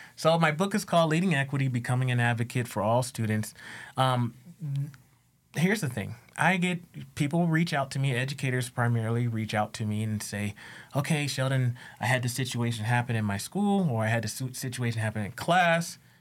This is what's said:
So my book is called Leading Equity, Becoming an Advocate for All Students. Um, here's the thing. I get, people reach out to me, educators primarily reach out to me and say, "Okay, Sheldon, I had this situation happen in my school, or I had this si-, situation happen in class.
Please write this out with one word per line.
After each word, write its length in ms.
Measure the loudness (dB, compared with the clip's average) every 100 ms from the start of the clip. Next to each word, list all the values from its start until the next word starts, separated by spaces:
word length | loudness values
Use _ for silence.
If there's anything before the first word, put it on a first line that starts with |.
| -20 0
So 200 | 4 6
my 140 | 4
book 240 | 2 0 0
is 80 |
called 280 | 2 4 4
Leading 220 | 4 4
Equity, 360 | 2 2 0 0
Becoming 420 | 0 0 0 2
an 80 | 2
Advocate 480 | 2 2 -2 -2 -2
for 140 | 0
All 220 | 2 2
Students. 500 | 0 -2 0 0 -2 -10 -16 -16 -8 0
Um, 380 | 2 2 0 -4 -18 -10 -6 -4 -6 -10 _ _ _ _ _ 0
here's 260 | 2 2
the 80 | -2
thing. 260 | -4 -6 -10 -14 0
I 200 | 2 2
get, 220 | 0 -2 -6 -16 -12 -2
people 320 | 0 2 2
reach 260 | 2 2
out 180 | 0 -2
to 80 | -2
me, 160 | 0 0
educators 540 | -2 -2 -2 -2 -2
primarily 580 | 0 2 2 0 0 0
reach 260 | -2 -2
out 200 | 0 -2
to 120 | -2 -4
me 160 | -2
and 220 | -2 -4
say, 320 | -4 -4 -4 -6 -14 -20 -6 -4
"Okay, 320 | 0 0 0
Sheldon, 480 | -2 0 2 0 -2 -10 -4
I 60 | 0
had 160 | 0
this 100 | 0
situation 520 | -2 -4 -2 -2 -2 0
happen 300 | 0 0 -2
in 100 | -2
my 120 | -4
school, 500 | -4 -2 2 2 2
or 120 | 2 2
I 20 |
had 160 | 0
this 100 | -2
si-, 200 | -6 -8
situation 480 | -6 -8 -4 -4 -2
happen 220 | -4 -4
in 100 | -6
class. 640 | -6 2 4 6 4 0 -10 -20 _